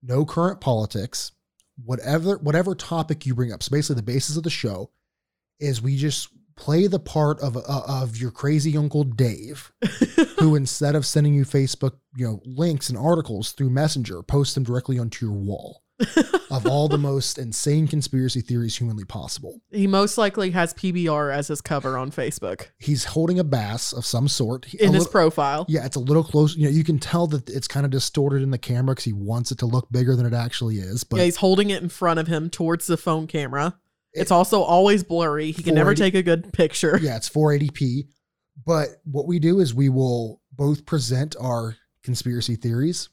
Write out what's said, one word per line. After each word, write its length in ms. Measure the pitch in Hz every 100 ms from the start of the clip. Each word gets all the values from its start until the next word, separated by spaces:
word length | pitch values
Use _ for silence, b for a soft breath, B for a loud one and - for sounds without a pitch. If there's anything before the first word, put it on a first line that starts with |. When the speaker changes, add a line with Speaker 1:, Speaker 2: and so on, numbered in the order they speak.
Speaker 1:
No 220 | 127 127
current 360 | 151 - 175 190
politics. 720 | - 113 110 107 101 - - _ _ _ _ -
Whatever, 540 | 117 127 - 151 170 202
whatever 360 | 147 151 185 143
topic 500 | - 170 160 156 135
you 80 |
bring 180 | 123 123
up. 100 | 104
So 80 | -
basically 260 | 143 151 131
the 60 | 104
basis 240 | 127 - 151
of 80 |
the 60 | 165
show 400 | - 120 95 101 _ _ _ _ _ _ _
is 220 | 147 123
we 140 | 120 135
just 320 | 151 139 - _ _ _
play 300 | - 156 196
the 140 | 185
part 400 | - 160 151 151
of, 160 | 139 120
uh, 60 | - 139 123
of 280 | 135 131 113
your 140 | 123
crazy 460 | - 139 151 147 151
Uncle 280 | 147 147
Dave, 680 | 139 110 127 107 113 147 - _ 226 -
Speaker 2:
<laughs> 340 | - - 320 -
Speaker 1:
who 180 | 156 151
instead 380 | 135 - 143
of 120 | 151 135
sending 280 | 151 147
you 100 | 143
Facebook, 520 | 135 143 135 - 135 - _ 131
you 100 | 123
know, 140 | 107
links 440 | - 131 170 147 -
and 100 | 123
articles 540 | 139 170 151 104 110
through 180 | - 139
Messenger, 520 | 127 156 147 110 90
posts 320 | - 143 139
them 100 | -
directly 340 | 123 120 127 127
onto 280 | 117 - 113
your 80 |
wall 480 | 101 98 98 - - _ _
Speaker 2:
<laughs> 520 | - - - 381 -
Speaker 1:
of 120 | 135
all 220 | 101 143 151
the 100 | 147
most 400 | 143 139 131 -
insane 500 | 123 110 - 151 156
conspiracy 520 | 151 139 135 127 123
theories 360 | 113 120 117 -
humanly 280 | 120 107
possible. 560 | 95 110 65 - 151 240 _
Speaker 2:
He 160 | 202 196
most 280 | 190 208 208
likely 360 | 208 202 190
has 220 | 180 170
P 180 | - 190
B 160 | 180 170
R 240 | 151 147
as 160 | 139 147
his 120 | 147
cover 380 | - 147 135 131
on 140 | 127
Facebook. 560 | - 123 - 98 95 - _
Speaker 1:
He's 260 | - 147 -
holding 340 | 156 165 180
a 40 |
bass 480 | 165 131 107 113 -
of 140 | - 113
some 220 | 120 139
sort. 380 | - 113 127 -
He, 140 | -
Speaker 2:
In 100 | 208
Speaker 1:
a 20 |
Speaker 2:
his 120 | 185
Speaker 1:
lit-, 80 | 170
Speaker 2:
profile. 540 | 214 165 160 143 147 180
Speaker 1:
Yeah, 160 | 156
it's 120 | 131 135
a 40 |
little 220 | 123 151
close. 320 | 160 151 151
You 120 | 160 147
know, 40 |
you 140 | 151
can 160 | 156 151
tell 260 | - 170 170
that 220 | 151 117
it's 160 | - -
kinda 220 | 139 143
distorted 540 | 131 - - 143 139
in 80 | 135
the 60 | 127
camera 360 | - 123 131
'cause 80 | 131
he 80 | -
wants 380 | 101 98 113 120
it 80 | 131
to 80 | 123
look 240 | 123 -
bigger 240 | 123 127
than 100 | 127
it 100 | 120
actually 440 | 120 120 - 117 110
is. 240 | 92 110
But 140 | - 113
Speaker 2:
Yeah, 80 |
he's 120 | 180 170
holding 340 | 196 190 208
it 120 | 196
in 60 | 175
front 320 | - 175 160
of 80 | 160
him 200 | 165 165
towards 380 | - 165 170 -
the 100 | 165
phone 300 | - 160 160
camera. 500 | 156 139 135 156 175 _ _ _
Speaker 1:
It 80 | -
Speaker 2:
It's 80 | -
also 320 | 175 190 214
always 400 | 180 175 196 202
blurry. 480 | 180 170 165 147 156
He 120 | 160
can 100 | 160
never 140 | 156 143
Speaker 1:
four 40 |
eighty 100 | 147
Speaker 2:
take 120 | 196
a 80 | 185
good 300 | 175 170 170
picture. 460 | - 160 - 165 -
Speaker 1:
Yeah, 140 | 151 113
it's 120 | -
four 240 | 147 151
eighty 180 | 143 147
P. 360 | - 135 123 139 _ _ _ _ -
But 360 | 127 165 143 -
what 220 | - 143 143
we 120 | 175
do 180 | 156 190
is 140 | 170
we 140 | 117 139
will 520 | 131 131 120 113 104 _
both 340 | 135 143 151 -
present 480 | 160 117 127 151 -
our 360 | 127 120 113 113 _ _
conspiracy 500 | - 123 - 120 113 113
theories. 520 | 120 117 147 180 -